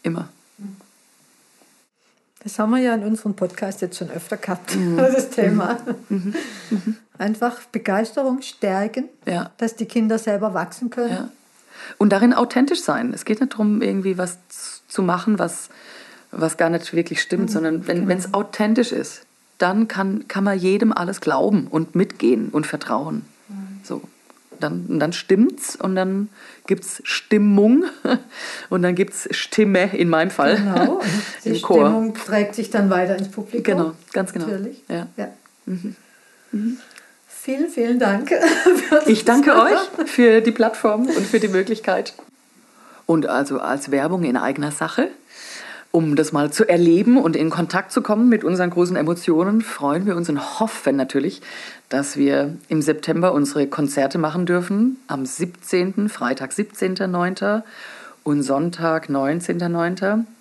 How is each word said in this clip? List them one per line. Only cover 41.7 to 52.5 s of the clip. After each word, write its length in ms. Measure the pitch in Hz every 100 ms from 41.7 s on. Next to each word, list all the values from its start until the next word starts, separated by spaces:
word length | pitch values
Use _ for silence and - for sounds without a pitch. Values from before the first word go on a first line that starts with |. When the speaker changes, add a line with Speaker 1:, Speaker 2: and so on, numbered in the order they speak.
| 214 - 185 214 - - _ _ _ _ _ - - -
Speaker 1:
Und 200 | 165 131
also 340 | 123 139 135
als 320 | 85 139 139
Werbung 320 | 139 151 185
in 140 | 160 123
eigener 340 | 123 147 147
Sache, 380 | 143 160 - 339 - _ - - - - - -
um 240 | 165 156 147
das 160 | 151
mal 200 | 151 147
zu 160 | - 220
erleben 500 | 175 170 170 220 254
und 180 | 165 151
in 140 | 160
Kontakt 400 | 147 165 185 -
zu 100 | 254
kommen 260 | - 214 247
mit 140 | 220
unseren 260 | 170 180 180
großen 240 | 175 180 180
Emotionen, 640 | 156 170 - 160 185 214
freuen 440 | 220 - 139 151 202
wir 80 | 175
uns 120 | 170
und 300 | 147 - -
hoffen 360 | 220 - 143 139
natürlich, 460 | 131 139 151 - - - - - _
dass 280 | 147 143 147
wir 380 | 139 143 143